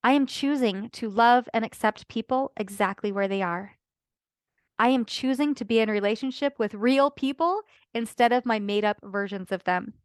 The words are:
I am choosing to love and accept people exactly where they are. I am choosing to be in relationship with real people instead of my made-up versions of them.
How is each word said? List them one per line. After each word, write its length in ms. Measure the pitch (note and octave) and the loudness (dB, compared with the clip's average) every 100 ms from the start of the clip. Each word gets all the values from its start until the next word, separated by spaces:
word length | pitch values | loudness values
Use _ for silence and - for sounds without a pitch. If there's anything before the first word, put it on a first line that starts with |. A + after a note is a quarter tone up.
I 100 | A#3+ | 4
am 120 | C#4+ C4 | 2 2
choosing 640 | - C#4 C#4+ A#3+ F#3+ A3 | -2 -2 2 0 -2 -8
to 160 | - A3 | -8 -6
love 380 | G3 A#3 B3 A#3 | 4 6 6 2
and 100 | A#3 | -4
accept 440 | A3+ - G#3+ G#3+ - | -6 -2 -2 -2 -8
people 440 | A3+ - C4 C#4 - | -8 -4 -2 -4 -6
exactly 540 | G3 G3+ G3 G3 G#3 | -10 -2 -2 -2 -6
where 160 | G3 G3 | -2 -2
they 160 | G3 | -2
are. 300 | F#3 E3+ G3+ _ _ _ _ _ _ _ _ _ _ - | -2 -4 -8 _ _ _ _ _ _ _ _ _ _ 0
I 80 | A#3 | 2
am 180 | C4 A3+ | 4 0
choosing 480 | - B3+ C4 D4 C#4 | -4 -2 0 0 -2
to 100 | G#3 | 0
be 140 | A3+ | 2
in 120 | A3 | 2
relationship 680 | G#3 G3+ G#3+ C4+ B3+ C#4+ C#4 | 0 0 -2 -4 -2 -4 -2
with 160 | G#3 | -6
real 380 | G#3 A#3 C4+ C#4+ | 0 2 4 2
people 500 | C#4+ C4+ C4+ E4 G4+ G#4 _ _ | 0 -6 -2 -2 -2 -6 _ _
instead 380 | A#3 A3+ - A#3+ | -8 -8 2 2
of 120 | B3 | 2
my 140 | B3 A3 | 0 -4
made-up 400 | G3+ G#3 G#3 G#3 | -2 -2 -2 -4
versions 480 | G3+ G3 G3+ G3 F#3 | -6 -6 -6 -8 -8
of 140 | F#3 - | -6 -2
them. 280 | F3+ G3 - | -2 -4 -16